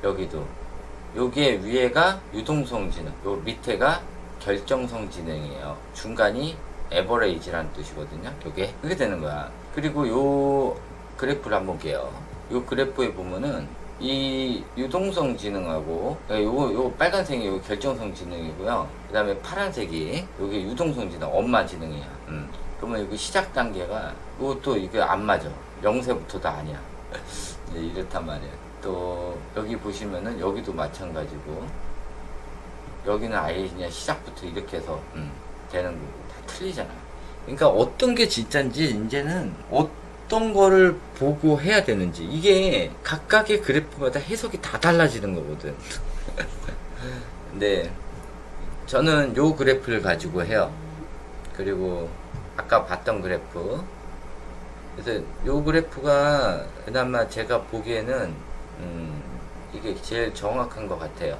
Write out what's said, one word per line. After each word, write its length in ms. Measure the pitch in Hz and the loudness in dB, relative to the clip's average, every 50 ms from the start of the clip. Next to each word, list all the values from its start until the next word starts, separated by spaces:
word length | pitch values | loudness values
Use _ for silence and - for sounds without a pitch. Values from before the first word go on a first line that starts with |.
| - | 0
여기도 400 | 101 92 90 92 80 - 76 73 69 - - - - - - - - - - - - - | 0 0 0 -2 -2 -2 -4 -6 -6 -8 -8 -10 -8 -8 -8 -10 -10 -12 -12 -12 -8 -2
요게 440 | 110 127 123 123 143 147 135 117 98 95 | 0 0 2 4 4 4 4 4 4 0
위에가 580 | 104 117 131 127 123 120 147 165 185 196 190 - - - | 0 4 4 4 6 6 6 6 6 4 2 -6 -8 -6
유동성 560 | 107 - - 156 147 139 123 123 110 101 92 | -6 -2 0 2 2 2 0 -2 -2 0 0
지능, 220 | - - 80 76 - - - | -2 -2 -4 -8 -8 -6 -4
요 120 | 98 101 101 - | -4 -4 -2 -2
밑에가 580 | 113 120 - - 123 110 95 120 143 160 - - - - - - - - - | -6 -6 -4 0 0 2 4 6 4 4 4 -2 -8 -12 -12 -12 -12 -12 -8
결정성 680 | - 101 101 98 - - 139 131 127 123 120 113 107 101 | -2 0 0 0 2 0 0 0 0 -2 -4 -6 -6 -6
지능이에요. 680 | - 90 80 82 78 78 76 73 71 67 71 73 71 - - - - | -8 -8 -6 -6 -6 -6 -6 -6 -8 -8 -8 -8 -8 -10 -10 -14 -12
중간이 640 | - - 110 113 117 110 104 98 123 143 160 165 - - - - - - - - | -10 -8 -6 4 4 4 4 6 2 -2 -2 -4 -6 -10 -10 -6 -6 -4 0 2
에버레이지라는 800 | 87 92 92 117 117 113 98 85 80 - 90 85 82 80 76 - | 2 2 4 4 4 4 4 2 0 -4 -4 -4 -2 -2 -4 -4
뜻이거든요. 600 | 76 73 - - 76 76 76 76 80 95 123 143 - - | -6 -8 -8 -8 -8 -8 -8 -8 -8 -8 -8 -10 -8 -10
요게 300 | 82 76 92 95 104 - - - | -8 -4 -2 -4 -4 -4 -6 -4
그게 120 | 156 185 | -4 0
되는 260 | - 131 107 98 82 | 2 2 0 0 -2
거야. 300 | 76 73 73 73 71 - - - - - - | -2 -4 -4 -4 -6 -8 -10 -12 -12 -8 -6
그리고 320 | 151 147 156 147 147 143 120 | -2 -2 0 0 2 2 2
요 680 | 110 127 139 139 139 139 139 139 139 139 135 - - - - - - - - - - | 4 4 4 4 4 4 4 4 4 4 4 2 0 -4 -8 -14 -14 -14 -14 -14 -6
그래프를 400 | - 135 123 110 - - 110 107 | -4 0 0 0 -2 0 0 0
한번 200 | 98 95 95 87 | 0 0 0 -4
볼게요. 360 | 76 - 78 71 67 65 64 - - - - - - - - 117 | -4 -2 -2 -2 -2 -4 -6 -8 -10 -12 -12 -12 -12 -8 -2 -2
요 120 | 123 123 | -2 -2
그래프에 480 | - 131 120 135 135 - - 127 113 - | 0 0 0 0 0 2 0 0 0 0
보면은 520 | 95 92 92 90 - 127 147 131 - - 143 - - - - - - | -4 -6 -6 -4 -4 -2 -2 -2 -4 -6 -8 -10 -12 -12 -12 -10 -6
이 600 | - 131 135 135 135 135 135 131 131 127 120 98 - - - | -4 -2 0 0 0 0 0 0 0 0 -2 -2 -4 -8 -6
유동성 600 | 120 131 131 131 180 190 196 185 175 151 135 117 | -4 -4 0 0 0 0 2 2 2 0 0 0
지능하고, 800 | - - 104 101 98 92 85 80 80 78 80 82 82 92 127 156 - - | -2 -4 -4 -4 -2 -2 -2 -2 -2 -2 -2 -2 -2 -2 -2 -4 -4 -4
그러니까 240 | - 107 107 104 107 | -2 2 2 2 4
요거, 240 | 120 139 143 123 101 | 4 2 2 2 2
요 180 | 117 131 123 120 - | 2 2 0 2 4
빨간색이 480 | 156 175 185 196 180 147 143 120 110 | 4 4 4 2 2 2 0 0 0
요 140 | 98 95 95 - | 0 -2 -2 -2
결정성 500 | - 107 98 - 139 131 117 110 101 92 | -4 -4 -2 0 -2 -2 -2 -4 -6 -6
지능이고요. 720 | - 92 90 87 85 82 80 78 82 95 107 120 104 - - - - - | -8 -8 -8 -6 -6 -6 -6 -6 -4 -2 0 0 0 0 -2 -6 -12 -12
그 60 | - 101 | -2 0
다음에 240 | 107 104 101 98 - | 2 2 2 0 -2
파란색이 840 | - - 160 190 202 190 - 127 104 87 82 80 78 80 98 160 185 190 - - | -4 -6 -2 -2 -2 -2 0 -2 -4 -2 -2 -2 -2 -2 -2 -4 -4 -6 -6 -4
요게 220 | 95 98 101 107 92 | -4 -2 -2 -2 -2
유동성 480 | 98 123 127 - 160 143 127 110 92 | -2 0 0 0 0 2 0 -2 -4
지능, 180 | 82 82 73 71 69 | -4 -4 -4 2 2
엄마 320 | - 117 120 123 107 92 | 2 4 6 4 4 4
지능이야. 400 | - - 82 80 78 76 73 69 67 - - - - | 2 -2 -6 -6 -6 -6 -8 -8 -10 -10 -12 -10 -8
음. 220 | 78 76 73 69 - - - - - - | -8 -8 -8 -8 -6 -6 -6 -6 -4 -6
그러면 240 | - 113 117 107 104 | -4 -4 -2 -2 -2
여기 140 | 95 104 | -4 -4
시작 360 | 107 - - - 196 190 - - | -6 -6 0 2 0 0 2 0
단계가 600 | 262 - 117 101 92 90 87 101 110 - - 135 - - - - - | 0 0 0 0 -4 -4 -4 -4 -4 -4 -6 -8 -10 -10 -12 -8 -4
요것도 360 | - 135 135 135 - 143 123 | -2 -2 -2 -2 0 0 2
이게 240 | 104 95 90 - 110 | 2 0 0 2 2
안 240 | 95 - 95 95 104 | 4 4 4 2 4
맞아. 240 | 107 98 87 73 73 71 - - - - - - | 2 2 2 2 -4 -8 -8 -12 -14 -12 0 2
영 180 | 104 110 127 123 | 2 2 4 2
세부터도 460 | 127 120 98 - - - 95 - 78 | 0 0 -2 -2 -6 -8 -4 -2 -2
아니야. 320 | 73 73 76 76 73 71 - - - - - - - | -4 -2 -6 -6 -8 -8 -8 -10 -12 -12 -12 -10 -10
<laughs> 580 | - - - - - - - - - - - | -10 -10 -8 -8 -8 -8 -8 -8 -10 -10 -8
이제 80 | 80 85 | -6 -4
이렇단 480 | 82 82 85 92 92 - - 87 82 | -4 -4 -4 -4 -4 -4 -4 -4 -4
말이야. 240 | 80 76 71 69 71 69 - - - - - - | -4 -6 -6 -6 -10 -10 -12 -14 -14 -14 -8 -6
또 560 | 98 92 90 90 90 90 87 87 90 87 - - - - | -4 -2 -2 -2 -2 -2 -4 -4 -6 -6 -8 -10 -6 -6
여기 200 | 104 104 107 117 | -4 -4 -2 -4
보시면은 640 | 104 - 104 95 - 107 104 95 87 92 110 120 98 | -4 -4 -4 -4 -4 -4 -4 -4 -4 -4 -4 -4 -2
여기도 320 | 85 98 98 104 107 101 90 | 0 0 0 -2 -4 -6 -4
마찬가지고, 920 | 78 73 76 - - 92 87 82 78 76 73 73 73 69 78 76 76 76 - 76 - - - - - - - - - - - - - - - - - - - - - - - - - - | -4 -4 -4 -4 -8 -8 -6 -6 -6 -6 -6 -8 -10 -10 -8 -8 -8 -8 -8 -6 -4 -2 -2 -2 -4 -4 -8 -8 -10 -10 -8 -8 -8 -8 -10 -12 -12 -12 -12 -12 -12 -12 -12 -12 -8 -2
여기는 300 | 101 104 107 113 113 110 98 | 0 0 0 0 0 0 0
아예 300 | 90 78 85 92 95 92 | 0 0 0 -2 -2 -4
그냥 200 | 87 92 90 85 | -4 -6 -6 -6
시작부터 580 | - - - - - - - - - - 92 | -6 -6 -2 -2 -4 -4 -4 -12 -12 -10 -10
이렇게 320 | 85 82 101 - - - 82 | -6 -6 -6 -6 -4 -6 -6
해서, 220 | - - 78 73 73 - - | -4 -4 -6 -6 -8 -10 -8
음, 160 | 80 76 71 69 - - - - - - - | -8 -8 -8 -8 -10 -12 -12 -12 -12 -12 -4
되는 200 | - 90 90 90 87 | -2 -2 -2 -2 -4
거고 300 | 80 73 71 71 - - - | -6 -8 -10 -10 -12 -12 -12
다 60 | - - - | -12 -12 -12
틀리잖아. 440 | - - - 185 190 170 139 104 - - - - - - - - - - - - | -10 -8 -6 -4 -4 -4 -4 -6 -6 -8 -12 -12 -12 -12 -12 -12 -12 -12 -10 -8
그러니까 260 | - 127 147 165 143 | -8 0 6 8 8
어떤 460 | 95 101 123 - - - 254 247 240 | 8 8 6 4 6 4 4 6 8
게 140 | 233 233 - | 6 4 4
진짜인지, 600 | - - 113 - - 147 139 127 110 131 160 147 113 104 107 | 4 0 -2 2 4 4 4 4 2 2 2 4 4 2 0
이제는 480 | 113 123 143 143 147 170 185 - 98 80 - - - | 0 0 0 0 2 0 0 0 -2 -6 -8 -8 2
어떤 840 | - 135 156 - - - - - - - - - 226 220 226 220 208 | 4 4 4 4 0 -10 -14 -14 -14 -14 -4 0 2 4 4 4 8
거를 440 | 196 196 190 190 190 185 180 165 - - - - - | 8 10 10 12 10 10 10 8 4 -6 -12 -4 2
보고 420 | 131 143 147 147 - 156 151 139 | 2 2 2 6 6 6 6 6
해야 220 | 147 175 214 208 185 | 6 6 6 6 6
되는지, 420 | - 110 98 92 87 80 82 85 | 6 4 4 2 0 0 -2 -6
이게 640 | 82 131 160 165 202 190 - 95 - - 101 85 - - - - | -2 -2 4 8 8 8 8 8 6 4 4 2 0 -4 -6 -4
각각의 600 | - - - - - - 220 214 208 214 208 208 | -2 -2 -2 2 6 6 6 8 6 4 4 4
그래프마다 580 | - 170 151 151 - - 147 139 127 127 143 | 4 4 4 4 0 -6 0 0 2 2 0
해석이 400 | 139 160 214 226 - 226 - 170 | -2 -2 -4 -4 -4 -4 -6 -6
다 180 | - - - - | -6 -4 -2 4
달라지는 560 | - 170 170 165 160 143 117 113 101 101 92 | 6 6 8 8 8 6 6 2 -2 -2 -2
거거든. 400 | 85 71 73 76 73 - 73 71 - - - - - - - - - - - - - - - - - - - | -2 -2 -4 -6 -6 -6 -8 -8 -8 -8 -8 -6 -4 -2 -2 -2 -2 -4 -4 -4 -4 -4 -4 -4 -6 -6 -6
<laughs> 840 | - - - - - - 123 127 127 123 120 110 - - - - - 98 | -6 -6 -8 -8 -8 -8 -6 -6 -6 -8 -8 -10 -12 -12 -12 -10 -4 2
네, 320 | 104 101 98 92 82 82 - - - - - - - - - - - - - - - - - - - | 4 4 4 4 2 -2 -4 -6 -8 -8 -10 -10 -10 -12 -12 -12 -12 -10 -8 -6 -6 -4 -6 -6 -6
저는 500 | - - 131 143 160 156 151 143 131 110 | 2 4 4 6 8 8 6 6 4 6
요 180 | 127 143 156 151 | 6 6 6 6
그래프를 460 | - 139 131 131 131 - 120 113 107 95 | 6 6 6 6 6 4 0 0 2 4
가지고 420 | 95 85 82 - 87 80 90 87 | 4 2 2 0 -2 0 0 0
해요. 280 | 85 110 107 87 - - - - - - - - - - - - - - - - - - | 4 4 4 4 4 0 -8 -10 -10 -10 -10 -10 -10 -10 -10 -10 -10 -12 -10 -10 -8 -6
그리고 520 | - 98 98 98 92 92 92 87 87 85 85 - - - - - - - - - | -4 -2 -2 0 0 0 0 0 -2 -4 -6 -8 -10 -12 -10 -10 -10 -10 -8 -8
아까 280 | - - - - 110 - | -8 0 4 4 4 4
봤던 380 | - 90 - - 120 110 101 90 | 4 -4 -2 0 0 0 0 0
그래프, 600 | 92 90 85 - - - 85 85 98 120 151 185 - - - - - - - - - - - - - - - - - - - - - - | 0 -2 -2 -2 -6 -8 -6 -4 -2 -4 -4 -4 -8 -10 -12 -12 -12 -10 -10 -10 -10 -10 -10 -10 -10 -10 -12 -12 -12 -12 -12 -12 -12 -12
그래서 280 | - - 117 113 104 - - - - - | -8 -4 -2 -2 -2 -4 -6 -4 -2 0
요 180 | 131 143 147 147 | 2 2 4 4
그래프가 1000 | 151 156 165 165 - - 135 131 147 143 143 143 147 147 143 127 104 90 76 76 - - - - | 6 4 4 4 2 -6 -2 4 6 6 6 8 6 6 6 4 4 2 0 -2 -6 -10 -10 -8
그나마 440 | - 120 127 127 127 127 120 110 - | -2 0 2 2 2 2 2 2 0
제가 340 | - 113 110 - 123 117 - | 0 -4 0 2 2 0 0
보기에는, 720 | - - 113 107 117 117 113 110 - 131 127 104 85 78 73 - - - - - - - - | -2 -6 -6 -2 -2 -2 -2 0 0 0 0 -2 -2 -4 -8 -8 -8 -8 -8 -8 -12 -10 -10
음, 440 | 90 87 85 85 82 78 76 76 73 - - - - - - - - - - | -8 -8 -6 -6 -6 -6 -6 -8 -8 -8 -8 -8 -10 -10 -12 -12 -12 -10 -10
이게 220 | 104 - 110 92 - - | -8 -6 -6 -6 -6 -6
제일 320 | - 110 117 117 117 - | -4 0 0 0 0 -2
정확한 520 | - 101 104 117 127 123 123 - 110 107 | -2 -2 -2 0 0 -2 -2 -4 -8 -6
것 120 | 98 92 82 | -6 -6 -6
같아요. 400 | 80 78 - - 87 76 71 69 | -6 -8 -6 -4 -4 -4 -4 -4